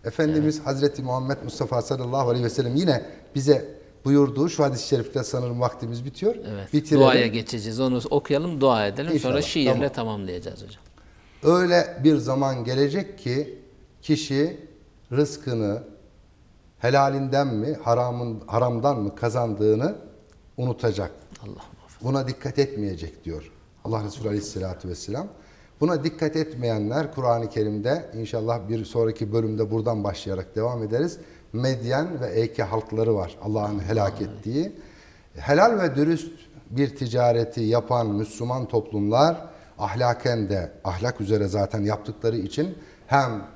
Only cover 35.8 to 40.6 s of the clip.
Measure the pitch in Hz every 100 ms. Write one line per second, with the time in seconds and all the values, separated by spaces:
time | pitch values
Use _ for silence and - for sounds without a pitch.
35.8 | 175 135 151 160 - - - - - 120
36.8 | 139 - 123 123 120 117 117 - 110 117
37.8 | 113 123 110 104 107 - 120 131 123 117
38.8 | - 107 101 117 160 165 - - - -
39.8 | 98 104 123 117 127 117 95 98